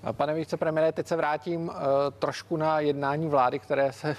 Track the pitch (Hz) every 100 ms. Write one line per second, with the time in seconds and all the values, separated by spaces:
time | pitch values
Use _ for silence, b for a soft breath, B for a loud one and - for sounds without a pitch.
0 | 113 113 143 156 151 170 165 156 160 156
1 | 160 165 151 151 180 170 170 - 139 139
2 | 143 - 147 - - 165 156 156 147 143
3 | 139 147 160 143 123 139 - 139 139 131
4 | 151